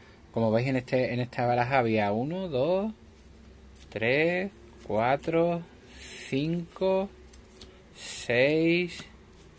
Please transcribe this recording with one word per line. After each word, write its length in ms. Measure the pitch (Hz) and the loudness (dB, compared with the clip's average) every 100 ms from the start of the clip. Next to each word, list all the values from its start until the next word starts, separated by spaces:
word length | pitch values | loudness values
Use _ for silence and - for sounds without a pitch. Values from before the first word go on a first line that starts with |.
| - - - | -20 -20 -8
como 200 | 117 113 | 0 2
veis 180 | 113 135 | 2 2
en 80 | 131 | -2
este, 360 | 123 127 123 | 0 0 0
en 60 | 120 | -2
esta 260 | 123 - 123 | -4 -2 0
baraja 340 | 123 120 135 | 2 2 2
había 340 | 117 110 101 | 4 2 2
uno, 340 | 107 139 185 180 | 0 -2 -4 -4
dos, 460 | 127 151 190 220 - - - - - - - - - - | -2 0 0 -2 -8 -20 -20 -20 -20 -20 -20 -20 -20 -12
tres, 600 | 107 113 139 165 180 196 - - - - | -2 2 2 2 0 -4 -10 -20 -18 -4
cuatro, 760 | 107 120 143 - 165 170 170 170 - - - - - - | 0 2 0 0 2 2 0 -8 -20 -20 -16 -12 -12 -4
cinco, 800 | 135 156 175 170 - 190 190 196 - - - - - - - - | -2 0 -2 -6 -2 0 0 -2 -10 -20 -20 -20 -20 -20 -20 -20
seis 1080 | - - - - 120 139 160 165 175 170 - - - - - - | -16 -12 -10 0 4 4 4 2 2 -2 -8 -16 -20 -20 -20 -20